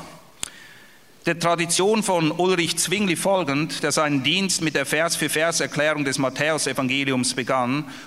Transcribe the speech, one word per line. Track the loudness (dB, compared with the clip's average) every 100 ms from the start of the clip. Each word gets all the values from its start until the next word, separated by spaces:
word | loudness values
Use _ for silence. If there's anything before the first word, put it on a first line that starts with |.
| -16 -20 -20 -12 -12 -12 -20 -20 -20 -20 -20 -6 -4
Der | 0
Tradition | 2 2 0 2 2 2
von | 2 2 2
Ulrich | 2 2 2 0 -2
Zwingli | -2 0 0 0
folgend, | 2 2 2 0 -2 -2
der | 0
seinen | 2 2 2
Dienst | 2 0 0 0
mit | 0 0
der | 0
Vers-für-Vers-Erklärung | 0 0 0 0 2 0 0 -2 0 0 0 0
des | 0
Matthäus-Evangeliums | 0 0 0 0 -2 -2 -2 0 0 0 0
begann, | -2 -2 0 0 -2 -6 -12